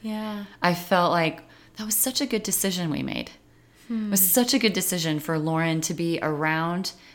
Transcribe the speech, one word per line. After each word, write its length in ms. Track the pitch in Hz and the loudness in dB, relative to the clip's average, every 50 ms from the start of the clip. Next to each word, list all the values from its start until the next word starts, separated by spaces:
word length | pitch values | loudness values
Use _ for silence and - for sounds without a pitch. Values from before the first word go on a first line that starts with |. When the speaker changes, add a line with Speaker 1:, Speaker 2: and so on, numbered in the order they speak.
Speaker 1:
Yeah. 420 | 220 214 214 214 220 214 208 208 202 - - - | -8 -6 -6 -6 -6 -6 -8 -8 -10 -12 -6 0
Speaker 2:
I 140 | - 180 170 | 0 0 0
felt 380 | 175 - - 196 180 175 170 | 0 0 2 2 4 4 4
like 320 | 170 170 165 160 156 - - - - - - - - | 4 2 2 0 -2 -6 -14 -20 -20 -20 -20 -20 -14
that 100 | - 214 | -10 -6
was 80 | 214 - | -2 -2
such 240 | - - 262 247 - | 0 0 0 0 -2
a 60 | 285 | -2
good 160 | 277 233 208 | -2 -2 -2
decision 480 | - 196 190 - - 196 180 180 175 156 | -2 -2 -2 0 0 0 0 0 -2 -2
we 120 | 143 - | -2 -2
made. 280 | 131 - - - - - - - _ - - - - _ _ - - - | -2 -4 -4 -4 -6 -8 -12 -20 _ -20 -20 -20 -20 _ _ -18 -10 -6
It 220 | 233 220 214 208 | -6 -4 -2 0
was 100 | 196 190 | 2 2
Speaker 1:
Hmm. 60 | 190 | 4
Speaker 2:
such 260 | 185 - 254 240 247 | 4 4 4 4 4
a 60 | 277 269 | 4 4
good 140 | 240 214 175 | 4 4 2
decision 440 | 180 170 - 185 175 160 165 156 151 | 2 -2 -2 -2 0 0 0 0 -2
for 200 | 151 - 165 156 | 0 0 -2 0
Lauren 420 | 151 160 160 160 165 165 160 160 | 0 0 2 2 2 2 0 0
to 120 | 156 - 170 | -2 -2 -2
be 240 | 143 170 170 165 - | -2 -2 0 0 0
around 720 | - 156 151 147 156 156 160 160 165 170 175 185 185 - - - - - | 0 0 0 0 0 0 0 0 0 0 -2 -2 -4 -6 -8 -12 -18 -20